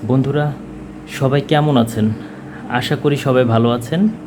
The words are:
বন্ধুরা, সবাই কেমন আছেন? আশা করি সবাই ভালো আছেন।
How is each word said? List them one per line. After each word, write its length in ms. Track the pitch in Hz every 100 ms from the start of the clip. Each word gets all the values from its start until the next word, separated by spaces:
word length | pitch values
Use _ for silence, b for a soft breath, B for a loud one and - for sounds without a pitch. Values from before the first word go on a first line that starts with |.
| 107
বন্ধুরা, 400 | 131 135 147 147 139 - - - - - -
সবাই 240 | 135 143
কেমন 340 | 139 151 151 135
আছেন? 280 | 113 113 107 107 B B B B B
আশা 260 | 123 120 143
করি 220 | 147 143
সবাই 280 | 143 127 127
ভালো 240 | 113 117
আছেন। 320 | 120 117 165 214 -